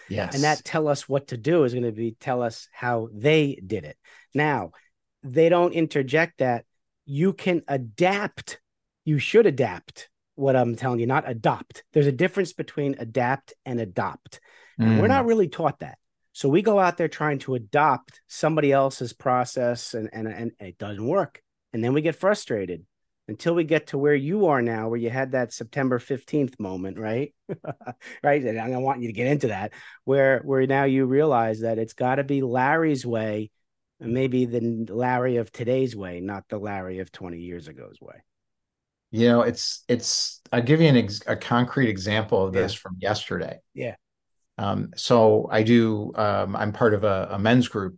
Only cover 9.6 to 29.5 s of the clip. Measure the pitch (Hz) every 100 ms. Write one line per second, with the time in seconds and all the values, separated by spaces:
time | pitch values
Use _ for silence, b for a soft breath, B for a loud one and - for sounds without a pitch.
9.6 | 113 - - - - _ _ - 135 131
10.6 | 120 113 131 120 117 131 - 117 151 117
11.6 | - - - 156 143 127 185 196 175 -
12.6 | 151 - 143 135 117 120 120 135 _ -
13.6 | 139 120 107 92 98 80 - - b b
14.6 | b b 113 110 220 269 233 226 175 -
15.6 | 156 - - - _ _ _ - 139 165
16.6 | 220 202 180 175 160 - 151 139 - 127
17.6 | 107 147 151 123 _ - _ - 156 160
18.6 | 143 135 135 - 120 - 135 127 127 -
19.6 | 120 120 - 117 107 113 110 98 117 -
20.6 | 98 87 104 101 117 190 160 - _ _
21.6 | _ 117 120 143 160 156 190 208 - 110
22.6 | 90 85 - _ _ _ - 107 165 170
23.6 | 156 156 - 139 147 147 139 208 180 135
24.6 | 117 110 113 120 117 131 131 127 120 -
25.6 | 117 143 131 123 - 131 - 151 131 -
26.6 | 98 92 95 95 110 117 147 _ - 170
27.6 | 156 - - - B B 147 143 123 113
28.6 | 117 127 135 131 117 107 127 147 127